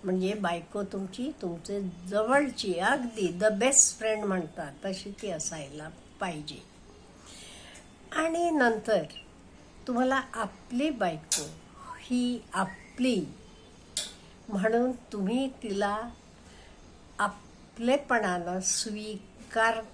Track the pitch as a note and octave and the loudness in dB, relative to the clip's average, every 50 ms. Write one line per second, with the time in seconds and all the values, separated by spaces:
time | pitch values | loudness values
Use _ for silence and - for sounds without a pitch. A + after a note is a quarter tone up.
0 | - F#3 F#3 F#3 F#3 F#3+ G#3+ G#3+ G3 F3 E3+ E3+ E3 - - G#3 G3+ G3 - G3 | 0 2 2 2 2 0 0 0 -2 -2 -2 -2 -6 -6 -6 -6 -6 -4 -4 -6
1 | G3 F#3 - - B3 C#4+ D4+ - - F3+ E3+ E3 - - G3+ G3+ G3 F3+ E3+ E3+ | -6 -6 -6 -6 -6 -6 -6 -6 -6 -6 -6 -6 -8 -6 -4 -4 -4 -4 -8 -8
2 | F3 F#3 G3 G#3 A3 A#3 C4 C#4+ D4 C4 A#3+ - - G3 F3 E3 F#3 A3 C4 C#4+ | -10 -2 0 0 4 6 4 4 4 2 -2 -4 -2 -2 0 2 2 2 2 2
3 | B3 A#3 - A3+ G3 E3+ E3+ F3+ G3+ A3 G3+ G3 A#3+ C4 C#4 - - - - - | 0 -6 -2 0 -2 0 0 4 4 4 4 6 4 6 8 8 6 6 4 0
4 | A3 A3 G#3+ G#3+ G#3 G3+ F#3+ F#3 E3 D3+ - - D#3+ C#3+ C#3+ - - G3 F#3+ F#3 | 0 0 0 0 0 0 0 0 0 -4 -6 -8 -10 -8 -10 -6 -6 -6 -6 -4
5 | - G3+ G3 - - G3+ F3 D3+ D3+ - E3 D#3 D3 C#3 C#3+ D3+ D3+ D#3+ - - | -8 -12 -12 -8 -6 -6 -6 -4 -6 -6 -6 -8 -10 -10 -12 -12 -12 -12 -14 -16
6 | - - - - G3 F#3 E3 D3+ D3+ D3 C#3+ - - - - - - - - - | -20 -20 -8 -6 -4 -4 -4 -6 -8 -10 -12 -12 -16 -20 -20 -20 -20 -20 -20 -20
7 | - - - - - - - - - - - - - - - - - - - - | -20 -20 -20 -20 -20 -18 -18 -16 -16 -16 -18 -18 -18 -18 -18 -20 -20 -20 -20 -20
8 | - - - D#4 D#4 E4 E4 E4+ F4 E4+ D#4+ D4 B3+ A#3 A3+ G#3+ - - G#3+ F3+ | -18 -4 0 2 2 2 2 4 2 4 4 6 6 6 4 4 2 2 2 2
9 | D#3 - - - - - - - - - - - - - - - - - B3 A#3 | 2 0 -10 -16 -18 -20 -20 -20 -20 -20 -20 -20 -20 -20 -20 -12 -6 -2 2 2
10 | B3+ C4 C4+ C4+ B3+ - - A3+ A3 G3 - - - - B3 B3 C#4+ D#4+ D4 A3+ | 4 4 4 2 0 -2 -4 -4 -4 -4 -6 -14 -12 -6 -2 0 0 0 0 0
11 | G3+ F3 E3 D#3 - - - - D3 D3+ D#3+ - - - - - - - - - | 0 0 0 -4 -4 -2 -2 -2 -2 -6 -10 -16 -20 -20 -20 -18 -16 -14 -14 -14
12 | - - B3 B3 B3 B3 B3 A3+ - - - F#3+ F#3+ F#3 - - - - - - | -6 -2 0 2 2 0 -2 -4 -8 -4 -2 -2 -2 -2 -4 -14 -18 -18 -4 0
13 | B3 C4 A#3+ F#3+ D#3 C#3 - - - - - - - - - - - - - - | 2 4 4 2 0 -2 -10 -16 -20 -20 -20 -20 -20 -20 -20 -20 -20 -10 -8 -8
14 | - - - - - - - - - - G#3 G3 F#3+ A3 A3+ A#3 B3 B3+ B3 - | -8 -8 -12 -18 -20 -20 -20 -20 -12 -4 -2 2 2 4 4 4 4 4 0 -2
15 | - - - G3+ F#3+ F#3+ A#3 B3+ C4+ C4 C4 - - G#3+ G3 G3+ G#3 G3+ G3+ G#3+ | -8 -10 -6 -2 0 0 2 0 0 -2 -4 -8 -6 -4 -2 0 0 0 0 -2
16 | A3+ A#3+ - - - - - - - - - - - - - - - - - - | -6 -8 -12 -16 -20 -20 -20 -20 -20 -20 -20 -20 -20 -20 -20 -20 -20 -20 -20 -20
17 | - - - - G3+ G#3 - - - - - - - - - - A#3 A#3+ C4 C#4+ | -20 -18 -4 -2 -2 -2 -2 -6 -18 -20 -20 -20 -20 -20 -10 -2 2 4 4 4
18 | C#4+ - B3+ A#3 G#3+ F#3+ F3+ F3+ E3+ E3+ F3+ F#3+ F#3 G3 - - - A3 G#3 G#3+ | 4 2 0 2 2 2 0 -2 -2 -2 -4 -2 0 0 0 0 -2 -4 -4 -6
19 | G#3+ G#3+ G#3+ G3 - - - - - - - A3+ A3 A3+ A3+ A3 A3 - | -6 -8 -8 -10 -12 -16 -20 -20 -18 -2 2 4 4 4 4 0 -4 -10